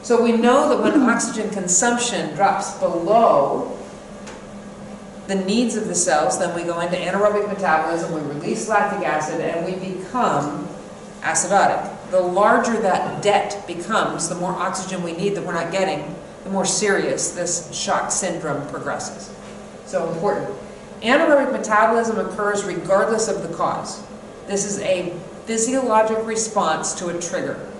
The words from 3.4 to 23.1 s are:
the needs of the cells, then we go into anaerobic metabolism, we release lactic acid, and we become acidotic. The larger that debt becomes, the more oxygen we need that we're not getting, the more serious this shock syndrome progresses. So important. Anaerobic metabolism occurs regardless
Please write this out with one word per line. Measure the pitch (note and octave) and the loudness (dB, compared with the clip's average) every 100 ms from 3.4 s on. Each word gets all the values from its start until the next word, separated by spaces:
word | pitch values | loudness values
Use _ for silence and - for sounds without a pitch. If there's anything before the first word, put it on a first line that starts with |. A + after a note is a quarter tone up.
| A2 G2 - - - - - - - - - - - - - - - - - | 4 0 -4 -8 -12 -16 -16 -16 -16 -16 -16 -16 -16 -16 -14 -14 -16 -16 -2
the | |
needs | F#3+ F#3 A3+ A#3+ G#3 | 0 2 4 2 0
of | F3+ | -2
the | F3 | 0
cells, | F3+ D3+ E3 - | 4 4 4 0
then | F3 E3+ | -2 -2
we | |
go | E3+ E3+ | -2 -2
into | F3 F3+ | -2 -2
anaerobic | F3 G3 G#3 G#3 G3+ | 0 2 4 2 0
metabolism, | G3 F#3 D#3+ E3 E3+ - | -2 2 2 2 -2 -2
we | D#3 | -4
release | C#3+ C#3+ - - - | -4 -6 -4 -4 2
lactic | G#3 G#3 G3 E3 | 2 2 0 0
acid, | C#3 - D#3+ | 0 -2 -2
and | E3 E3+ F#3 | -2 -2 -4
we | F#3 F#3+ | -4 -6
become | F3+ - B3 G#3 C#3 D3 D3 - - - - - - | -8 -6 0 2 2 -2 -4 -8 -10 -14 -16 -16 -6
acidotic. | D3 D#3+ - G3 D#3+ - - - - | -2 0 4 4 4 2 -4 -10 0
The | F#3 | 2
larger | F3+ F3+ G#3+ A#3+ A#3 G#3+ | 4 4 6 6 2 2
that | F#3+ F3 D#3+ D#3 | 2 2 0 0
debt | G3+ G3+ - - - | 2 2 2 -6 -8
becomes, | E3+ - G#3+ E3+ E3 - | -8 -2 0 0 -2 -4
the | F3+ | -2
more | F3+ | -2
oxygen | F3 F#3 - - F3+ | -2 -2 -4 -6 -6
we | E3+ | -4
need | E3 G3+ F3+ | -2 -2 -2
that | |
we're | E3 | -2
not | E3+ D#3+ | -4 -2
getting, | F#3 F3+ D3 - - - - | 0 0 -2 -6 -10 -14 -14
the | G3 | -4
more | F#3+ F3+ | -2 0
serious | - G#3 F#3+ C#3 - - | 2 2 2 2 -2 -4
this | F3 F3 - - | -4 -4 -4 -6
shock | - G#3 F3 - | -6 -2 -2 0
syndrome | - F#3 D#3+ D#3+ C#3 C#3 | -2 -2 -4 -4 -4 -6
progresses. | D#3 C#3+ B2 - - - - - - - - - | -8 -6 -6 -8 -12 -14 -16 -16 -16 -16 -18 -6
So | F#3 E3 | -2 -2
important. | E3 G3 - - - - - - - | -2 0 0 -4 -8 -12 -16 -18 -6
Anaerobic | A3 C#4+ D#4+ C#4+ B3+ | 2 4 6 6 4
metabolism | A3 - G#3 A3+ A3+ A3+ G3+ | -2 2 4 6 4 2 -2
occurs | F#3+ - G3+ G3 | -2 -2 0 0
regardless | F#3+ E3+ D#3+ G3 A3 | -2 -6 2 4 4